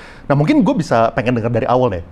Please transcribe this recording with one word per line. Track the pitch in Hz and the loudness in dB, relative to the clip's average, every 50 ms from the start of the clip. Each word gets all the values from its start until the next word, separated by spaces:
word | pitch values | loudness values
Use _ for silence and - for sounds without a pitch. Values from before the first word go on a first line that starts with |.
| - - - - - - | -20 -20 -20 -12 -4 -2
Nah, | 143 | 0
mungkin | 143 147 196 302 302 196 | 0 2 2 2 2 2
gue | 226 277 202 | 2 0 -2
bisa | 147 - 135 117 113 113 | -2 0 2 2 2 2
pengen | - 139 104 120 127 | 0 -2 -2 -2 -2
denger | 117 107 120 | 0 -2 -2
dari | 120 110 123 | -2 -2 0
awal | 113 120 127 123 120 | 0 2 2 0 0
deh. | 95 85 - - | -2 -6 -8 -12